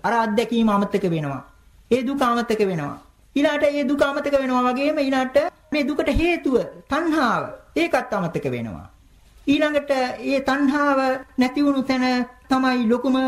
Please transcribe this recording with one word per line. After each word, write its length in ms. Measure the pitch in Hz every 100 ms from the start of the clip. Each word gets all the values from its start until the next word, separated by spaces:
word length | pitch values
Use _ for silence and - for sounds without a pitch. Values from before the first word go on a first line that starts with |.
අර 100 | 196
අත්දැකීම 560 | 233 226 208 220 233 226
අමතක 360 | 202 202 196
වෙනවා. 380 | 180 165 143 131 - - _ - _
ඒ 120 | 247
දුක 200 | 262 277
අමතක 380 | 247 240 233 220
වෙනවා. 360 | 196 170 143 - - _ _ 277
ඊළාට 280 | 302 294
ඒ 200 | 294 285
දුක 180 | 269 285
අමතක 300 | 285 302 277
වෙනවා 300 | 277 262 254
වගේම 340 | 247 254 285 302
ඊළාට 380 | 269 269 254 - 320 - _
මේ 160 | 302
දුකට 240 | 285 294 311
හේතුව 460 | 269 339 339 277 240 175 -
තණ්හාව, 600 | - 277 339 311 247 175 143 - -
ඒකත් 400 | - 339 262 247
අමතක 340 | 208 170 156 135
වෙනවා. 420 | 123 113 80 98 - - - - -
ඊළඟට 460 | - 285 302 294 285 269 254 -
ඒ 200 | 262 269
තණ්හාව 580 | 269 269 285 294 285 269 262 262 -
නැති 280 | - 254 269
වුණු 200 | 285 269
තැන 220 | 262 262 254 247 240 -
තමයි 440 | - 262 262 247 220
ලොකුම 280 | 247 277 254